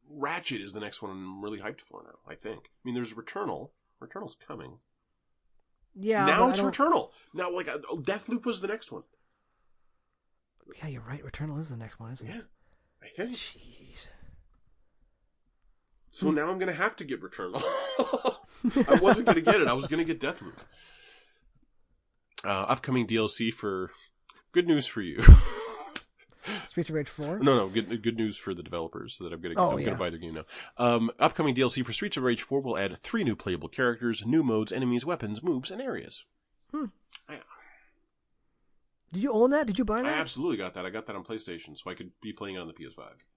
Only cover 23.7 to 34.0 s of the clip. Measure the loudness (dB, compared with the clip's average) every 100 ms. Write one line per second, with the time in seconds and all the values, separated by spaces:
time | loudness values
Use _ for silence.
23.7 | -4 -6 -12 -20 _ _ -20 _ 0 2
24.7 | 2 0 -6 -6 10 12 12 12 -2 -8
25.7 | -12 -12 -12 -14 _ _ _ -10 -10 -6
26.7 | -6 -4 -4 -6 -8 -8 0 4 4 4
27.7 | -2 -2 -2 -2 0 -2 -2 -8 -8 -6
28.7 | -8 -8 -10 -14 -12 -10 -8 -6 0 0
29.7 | 0 -4 -2 -4 -6 -10 -10 -12 -16 -18
30.7 | -2 2 2 0 2 0 2 -2 2 0
31.7 | 0 -6 -6 -6 -2 0 -2 -2 -4 -2
32.7 | -2 -2 -6 -6 -2 0 -2 -4 -4 -6
33.7 | -2 0 0